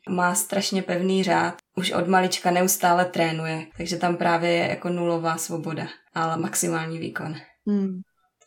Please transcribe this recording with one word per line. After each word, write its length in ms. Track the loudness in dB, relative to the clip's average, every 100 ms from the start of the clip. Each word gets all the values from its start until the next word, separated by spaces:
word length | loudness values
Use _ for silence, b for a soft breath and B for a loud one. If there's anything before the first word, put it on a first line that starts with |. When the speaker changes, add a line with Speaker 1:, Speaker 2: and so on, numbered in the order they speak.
| -4
Speaker 1:
má 260 | 0 2 2
strašně 460 | 0 -2 0 -2
pevný 420 | -2 0 2 2
řád, 320 | 4 2 2 -4 _ -6
už 160 | -2
od 160 | 0 4
malička 440 | 4 4 0 2
neustále 540 | 4 2 4 4 4 2
trénuje, 600 | 2 0 0 -4 -6 -8 -10
takže 200 | -6 -2
tam 200 | 0 0
právě 340 | 2 2 2
je 180 | 2 0
jako 200 | -2 -4
nulová 480 | -2 0 0 -2 -4
svoboda, 500 | -4 -6 -6 -6 -8 -12 _
ale 240 | -2 -2 -2
maximální 640 | -2 -2 0 -2 -4 -6
výkon. 360 | -8 -8 -8 -10 -14 _ -2
Speaker 2:
Hmm. 340 | 0 0 -4 -12 _ _ _